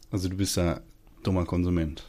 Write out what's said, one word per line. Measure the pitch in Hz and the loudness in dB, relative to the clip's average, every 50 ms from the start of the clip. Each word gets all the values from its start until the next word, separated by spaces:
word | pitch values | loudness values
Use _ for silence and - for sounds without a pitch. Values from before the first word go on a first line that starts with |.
| - - | -10 -6
Also | - 98 92 92 | -4 -2 -2 -2
du | 92 | -2
bist | 95 98 - - 92 | -2 -2 0 0 2
ja | 87 82 71 - - - - - - - - - - | 2 2 0 -2 -6 -14 -20 -20 -20 -20 -16 -6 -2
dummer | 98 92 90 82 | 0 0 0 0
Konsument. | - 87 87 87 90 87 85 80 78 78 - - | 0 0 0 2 2 2 2 0 -2 -4 -6 -4